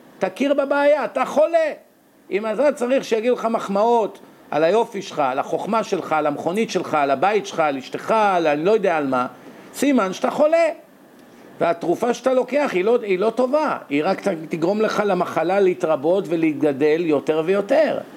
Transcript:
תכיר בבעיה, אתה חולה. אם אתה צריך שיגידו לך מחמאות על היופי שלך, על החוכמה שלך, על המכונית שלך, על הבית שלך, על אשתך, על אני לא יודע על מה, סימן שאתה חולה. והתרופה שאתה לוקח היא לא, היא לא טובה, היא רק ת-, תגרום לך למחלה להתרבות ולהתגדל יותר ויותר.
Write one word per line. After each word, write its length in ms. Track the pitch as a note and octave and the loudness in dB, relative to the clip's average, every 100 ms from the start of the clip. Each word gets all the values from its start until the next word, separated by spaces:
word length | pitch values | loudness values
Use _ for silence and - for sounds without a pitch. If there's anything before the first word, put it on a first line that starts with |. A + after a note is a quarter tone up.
| - - | -20 -8
תכיר 360 | F#3 F#3 C#4 | -8 -4 -2
בבעיה, 500 | C#4+ C#4 C#4+ C#4+ D4+ | 0 0 0 2 2
אתה 200 | A3+ C4 | 0 -4
חולה. 480 | B3+ C4+ D#4 E4 D#4 - _ _ _ _ - | -2 2 2 2 -2 -6 _ _ _ _ -6
אם 160 | F#3 A3 | -6 -4
אתה 260 | G#3+ C#4+ | 0 0
צריך 320 | C4+ A#3+ C4+ | 0 0 0
שיגידו 300 | - A3 A#3 | 0 -2 0
לך 100 | A#3+ | 0
מחמאות 760 | A3+ A3+ - G3 A3+ A#3 G3 - - - - | 0 -2 -2 0 4 4 2 -4 -20 -20 -6
על 140 | D3 | 2
היופי 380 | D#3+ G#3+ A#3 G3+ | 4 4 0 -4
שלך, 160 | - D3+ | -10 -2
על 200 | C3+ C3+ | -2 0
החוכמה 460 | - D#3 D3+ A3 | -2 -4 -2 -2
שלך, 280 | G#3 F3+ - | -2 -4 0
על 140 | D#3 D3+ | 0 0
המכונית 440 | C#3+ D#3+ G3 A3+ | -2 -2 -2 -2
שלך, 240 | F#3 - | -2 -2
על 160 | D3+ C#3 | 0 2
הבית 360 | C3+ F#3 G#3+ - | 2 2 0 -2
שלך, 140 | - | -2
על 160 | D3+ C#3 | -2 -2
אשתך, 340 | - C3 - | -8 -10 -2
על 360 | A3 G#3 F3+ D#3+ | 2 2 2 2
אני 180 | D3 | 0
לא 60 | F3 | 2
יודע 260 | A3 F#3+ D#3+ | 2 2 0
על 100 | C#3 | 0
מה, 200 | B2+ B2+ - - - - | -2 -2 -6 -20 -20 -16
סימן 380 | - C#4 B3+ F#3+ | -2 2 2 0
שאתה 180 | F3+ B3 | -2 -4
חולה. 380 | - D4+ E4 E4 - - _ - - - - - - | 2 2 4 2 -2 -14 _ -20 -20 -20 -20 -18 -2
והתרופה 540 | D#3+ E3 D#3+ E3 B3 | -2 0 -2 -2 -2
שאתה 180 | A#3 C4 | -2 0
לוקח 380 | B3+ B3 C#4 C#4 | 0 0 -2 0
היא 120 | F3+ | 0
לא, 140 | G3 A#3+ | 2 0
היא 160 | G#3 F#3 | 0 0
לא 120 | G#3+ | 0
טובה, 460 | A3+ B3+ D4 D4 C3 - | 0 0 0 0 -4 -4
היא 140 | C#3+ | -2
רק 240 | D#3 F#3+ G3 | 0 -2 -2
ת-, 0 | E3 D#3+ | -4 -6
תגרום 320 | E3+ E3 G#3 | -4 -2 0
לך 220 | G#3+ - G#3 | 0 0 0
למחלה 540 | F3+ F3 E3 E3 G3 | 0 0 -2 0 2
להתרבות 640 | F#3 F3+ D#3+ D3+ D3+ F#3+ D#3 | 2 2 0 0 2 0 0
ולהתגדל 760 | E3+ D#3+ C#3 D3+ C3 D3+ D#3+ E3+ | 0 0 0 -2 2 0 2 0
יותר 360 | C#3 - D#3 D#3+ | -2 0 -2 0
ויותר. 520 | G3 G3+ C#4+ D4+ - - | -2 0 2 2 -2 -8